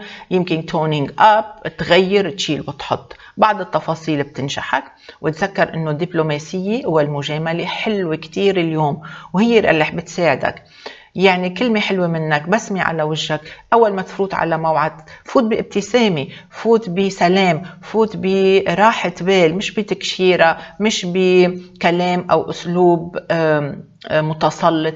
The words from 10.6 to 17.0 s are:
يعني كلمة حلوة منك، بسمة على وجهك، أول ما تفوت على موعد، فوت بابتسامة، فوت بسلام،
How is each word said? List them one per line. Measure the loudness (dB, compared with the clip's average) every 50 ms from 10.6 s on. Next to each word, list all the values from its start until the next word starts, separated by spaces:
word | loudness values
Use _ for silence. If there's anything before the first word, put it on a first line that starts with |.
| -14 _ -20 -20 -18 -18 -18 -18 -20 _ _
يعني | 2 4 4 4 4 0 -4
كلمة | -2 -2 -2 0 0 0
حلوة | 0 -2 0 0 0 0
منك، | -2 -2 -2 -2 -2 -2 0 0
بسمة | -2 -2 -2 -4 -4 -2
على | -2 -2 -2 -2 -2
وجهك، | -2 -2 -4 -4 -4 -4 -6 -6 -12 -18 -20 -4 _ 4
أول | 4 4 4 2
ما | -2
تفوت | -6 -6 -4 -4 -4 -2 -2
على | -2 -2 0 -2 0
موعد، | 0 0 0 2 0 -2 -4 -8 -16 -20 -20 -20 _
فوت | 0 2 2 2
بابتسامة، | 2 0 -2 -2 -2 -4 -4 -4 0 2 2 2 4 2 0 -4 -6 -10 -18 -20 _
فوت | -18 -6 2 2 2 2 2 -2
بسلام، | -2 -2